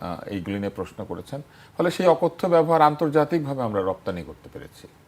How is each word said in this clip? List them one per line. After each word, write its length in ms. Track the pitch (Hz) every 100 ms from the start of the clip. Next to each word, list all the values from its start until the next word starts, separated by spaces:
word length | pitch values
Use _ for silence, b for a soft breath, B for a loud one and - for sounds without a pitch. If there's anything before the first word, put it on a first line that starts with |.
আহ, 280 | 90 85 -
এইগুলি 300 | 98 87 101
নিয়ে 120 | 101
প্রশ্ন 340 | - 90 -
করেছেন। 380 | 101 107 - 139 147 b b -
ফলে 120 | 170
সেই 160 | 170 180
অকথ্য 400 | 160 170 - 185
ব্যবহার 360 | 170 160 165
আন্তর্জাতিকভাবে 800 | 151 147 160 151 147 170 139 139
আমরা 200 | 117 104
রপ্তানি 400 | 92 92 - 90
করতে 260 | 76 76 -
পেরেছি 360 | 78 76 - - _